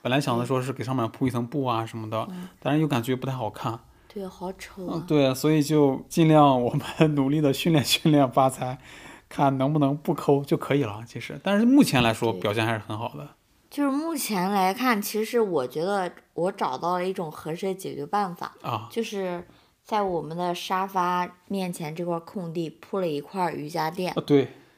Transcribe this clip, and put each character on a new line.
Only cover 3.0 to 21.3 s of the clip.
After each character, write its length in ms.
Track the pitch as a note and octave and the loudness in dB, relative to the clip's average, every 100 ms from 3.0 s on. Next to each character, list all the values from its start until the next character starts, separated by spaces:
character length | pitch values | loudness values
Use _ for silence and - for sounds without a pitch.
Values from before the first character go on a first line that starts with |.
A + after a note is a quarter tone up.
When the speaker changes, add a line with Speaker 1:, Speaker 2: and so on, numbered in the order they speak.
Speaker 1:
觉 140 | A#2 B2+ | 0 -2
不 100 | C3+ | -4
太 60 | |
好 180 | B2+ G#2+ | -6 -6
看。 300 | - B2 A#2 - _ - | -6 -6 -6 -12 _ -16
Speaker 2:
对， 140 | G#3 F#3 | -12 -12
好 240 | - F3+ | -10 -10
丑 320 | F#3+ - G3 F3+ | -10 -14 -12 -8
啊。 40 | F3 | -6
Speaker 1:
嗯， 80 | E3+ | 2
对， 260 | D3+ C3 | 4 4
所 160 | C3 D3+ | 2 2
以 140 | D#3 | 2
就 400 | C#3+ D3+ C#3+ C3 - | 4 4 4 2 -2
尽 180 | E3+ D#3+ | 4 6
量 340 | D3+ C#3+ B2+ | 8 8 6
我 120 | A#2+ D3 - - | 2 -2 -2 2
们 180 | D#3+ C#3+ | 4 4
努 140 | C3+ | 2
力 100 | D#3 | 2
地 140 | C#3+ | 2
训 180 | C3 F3 | 2 2
练 120 | D#3 | 2
训 280 | A2 - E3 | 2 2 4
练 180 | D3 C3 | 6 4
发 200 | C#3+ C3 | 4 2
财， 280 | - B2+ C3+ - - - - - | 2 -8 -8 -14 -20 -20 -20 -10
看 280 | - C#3 C3+ | 0 2 2
能 140 | C3+ | 2
不 80 | D3+ | 2
能 160 | C#3 D3 | 2 0
不 180 | - | -2
抠 300 | D3+ - C#3+ | 0 4 4
就 140 | C#3+ D#3+ | 4 -2
可 180 | - C#3+ | 0 0
以 80 | |
了， 180 | A2+ G#2 A#2 | 0 -6 -12
其 100 | - | -12
实。 220 | - D3 | -12 -6
但 160 | F#3+ G3+ | 0 2
是 80 | A#3+ | 6
目 160 | C#4+ | 6
前 220 | F#3 B2+ | 6 6
来 100 | A#2 | 4
说 200 | A2+ A2+ | 2 0
Speaker 2:
对。 80 | F#2 | 0
Speaker 1:
表 120 | G#2 | 0
现 120 | A2 A2+ | 0 0
还 80 | |
是 60 | A2+ | -2
很 200 | - G#2+ | -4 -8
好 140 | A#2 C#3+ | -8 -10
的。 140 | D3 _ _ _ _ | -16 _ _ _ _
Speaker 2:
就 160 | - C#4 | -4 -2
是 40 | |
目 240 | C#4 E4 | -2 -4
前 380 | D4 - G3 F#3+ | -4 -4 -2 0
来 220 | G3+ F#3 | 0 0
看， 280 | G#3+ B3+ G#3 | 0 0 0
其 220 | G#3 G#3+ | -2 -4
实 160 | A3 A#3+ | -2 0
我 260 | G#3 D#3 B2+ | 2 0 -2
觉 160 | D3+ | -4
得 300 | F3+ G3+ F3 - _ | -2 -2 -4 -8 _
我 180 | - F3+ | -4 -4
找 260 | G3+ E3 B2+ | -2 -4 -2
到 180 | E3+ F3+ | -2 -2
了 120 | F#3 | -4
一 60 | |
种 180 | F#3+ D#3+ | -6 -8
合 240 | - D3+ E3+ | -8 -10 -6
适 120 | G3 | -6
的 60 | |
解 220 | F#3+ D3 C#3 | -6 -8 -10
决 100 | D3 | -4
办 300 | G#3 F#3+ E3+ | -4 -4 -6
法。 180 | - - | -12 -10
Speaker 1:
啊。 280 | D#3 A2 A2+ | -6 -6 -6
Speaker 2:
就 100 | A#3 | -8
是 460 | A3+ G3+ F#3 F3 - - _ _ - | -6 -6 -6 -6 -12 -20 _ _ -4
在 160 | G#3+ | -2
我 200 | G3 E3+ | 0 -2
们 140 | D3 E3+ | -4 -4
的 180 | F3+ | -4
沙 320 | F3 - F#3+ G3 | -4 -2 -2 -2
发 520 | F#3+ F3 F3+ F3+ | 0 0 0 -4